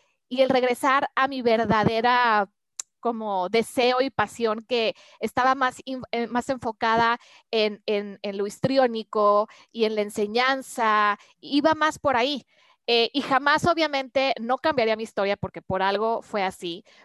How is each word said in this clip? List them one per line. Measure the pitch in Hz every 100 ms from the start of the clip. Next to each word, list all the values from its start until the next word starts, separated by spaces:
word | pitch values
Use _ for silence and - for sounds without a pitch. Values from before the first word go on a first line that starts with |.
| _ _ -
y | 254
el | 262
regresar | 262 254 240 285 269 - -
a | 269
mi | 262
verdadera | 240 220 220 220 208 226 240 247 240 214 196 _ _ - - _
como | 233 226 214 190 180
deseo | 226 226 - 247 254
y | 269
pasión | - 208 - 226 214 220
que | 240 220 - - -
estaba | - - 254 262
más | 254 254 -
in-, | 262 -
eh, | 233 226
más | 240 240
enfocada | 262 233 220 226 226 233 240 - - _
en, | 226 214 202 -
en, | 208 208 202
en | 208 196
lo | 202
histriónico | - 262 269 254 226 214 220 208 208 220 - _
y | 226 220
en | 214
la |
enseñanza, | 208 226 208 226 254 269 262 - 220 214 208 202 _ _
iba | - 285 320 311
más | 302 302
por | 285 247
ahí. | 262 277 - _ _ _ -
Eh, | 233 233
y | 277
jamás, | - 262 285 302 339
obviamente, | 330 311 277 269 269 269 -
no | 226 254
cambiaría | 311 269 220 220
mi |
historia | 220 - 196 202
porque | 190 -
por | - 185
algo | 190 202 220 226
fue | - 208
así, | 185 - 175 170 - _